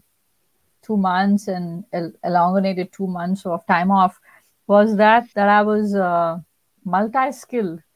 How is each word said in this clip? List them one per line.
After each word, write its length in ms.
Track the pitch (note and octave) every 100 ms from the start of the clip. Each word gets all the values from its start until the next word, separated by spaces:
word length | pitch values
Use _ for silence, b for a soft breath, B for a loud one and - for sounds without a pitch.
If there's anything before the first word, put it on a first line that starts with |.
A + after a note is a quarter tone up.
| - _ _ _ _ _ _ _
two 160 | - G#3
months 500 | F#3+ F3+ G3+ G3+ G3+
and 360 | F3+ E3+ E3+ -
el-, 200 | F3 E3 -
elongated 680 | F3+ F3 F3 G3 F#3+ F3+ F3+
two 160 | - F#3+
months 380 | F3+ F3 G3 F#3
of 200 | E3 -
time 260 | F3 F#3
off 280 | G3 F#3 - b b b _ -
was 280 | G3+ A3 G3+
that, 300 | G#3+ A#3 A#3+ G#3
that 140 | G3+
I 120 | G#3
was, 320 | G#3 G#3+ G#3 G3+
uh, 440 | F3+ E3+ E3 E3+ - _ _ _ F#3
multi-skilled 960 | F3+ G#3+ C4 C4+ - - A#3+ F#3+ E3 -